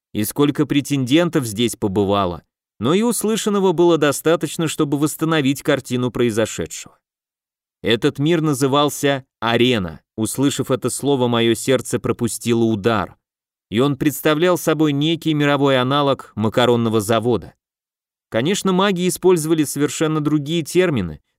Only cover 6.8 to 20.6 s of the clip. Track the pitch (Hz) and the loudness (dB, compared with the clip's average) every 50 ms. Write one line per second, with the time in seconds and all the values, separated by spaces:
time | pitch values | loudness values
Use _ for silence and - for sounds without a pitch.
6.8 | - - - _ _ _ _ _ _ _ _ _ _ _ _ _ _ _ _ _ | -16 -18 -20 _ _ _ _ _ _ _ _ _ _ _ _ _ _ _ _ _
7.8 | - 92 113 113 - 147 135 - 143 156 175 165 151 156 147 120 139 135 127 143 | -2 0 0 2 2 0 0 0 0 2 2 2 2 0 0 0 0 2 2 2
8.8 | 147 143 - - - 143 139 131 127 _ _ _ - 113 117 117 120 127 123 110 | 2 0 0 -2 -2 -2 -2 -2 -6 _ _ _ -2 0 2 2 4 2 2 0
9.8 | 92 82 78 - _ _ _ - 110 104 - - 135 143 127 - 131 - 135 117 | -2 -4 -8 -14 _ _ _ -6 -4 -4 -2 -2 -2 0 0 -2 -2 -2 -2 -2
10.8 | - 127 - - - 139 143 131 123 120 120 117 117 113 113 - - - 131 123 | -2 -4 -6 -4 -2 0 0 2 2 2 2 2 2 2 2 0 0 0 0 0
11.8 | 117 - - 117 - 123 113 - 120 113 - - - 117 117 117 113 113 110 104 | 0 -2 -4 -4 -2 -2 -2 -2 -2 -4 -4 -4 -2 0 0 2 2 2 0 0
12.8 | 92 117 113 104 87 - - _ _ _ _ _ _ _ _ _ _ - 95 107 | 0 0 0 0 -2 -4 -8 _ _ _ _ _ _ _ _ _ _ -4 -2 0
13.8 | 131 143 143 131 143 151 131 - - 156 151 151 170 180 180 156 - - 156 147 | 0 0 0 0 -2 -2 -2 0 0 0 0 2 2 2 2 0 0 0 0 2
14.8 | 156 151 143 139 147 160 170 160 - 160 156 147 147 143 143 135 139 139 135 127 | 2 0 0 0 0 0 -2 -2 -2 -2 0 0 2 2 2 2 2 2 2 2
15.8 | 123 127 139 147 143 139 131 127 - - - - 107 110 - - 123 117 120 117 | 2 0 0 0 2 0 0 -2 -4 -10 -6 -4 -2 0 2 2 4 4 4 2
16.8 | 117 113 107 113 104 98 117 113 107 123 120 98 76 69 - _ _ _ _ _ | 2 2 0 0 0 0 0 0 2 0 0 -2 -2 -8 -18 _ _ _ _ _
17.8 | _ _ _ _ _ _ _ _ _ _ - 110 123 160 214 - - 196 185 180 | _ _ _ _ _ _ _ _ _ _ -4 -2 -2 0 -2 -2 0 0 2 2
18.8 | 190 208 196 175 180 180 - - - 180 185 170 147 156 170 156 151 143 - 143 | 2 0 0 0 -2 -2 -2 0 2 4 4 4 2 0 0 0 0 -2 -2 -2
19.8 | 147 143 - - 160 156 156 156 147 147 147 151 139 139 165 170 | -2 -2 -2 -2 -2 0 0 0 0 0 0 0 0 -2 -4 -4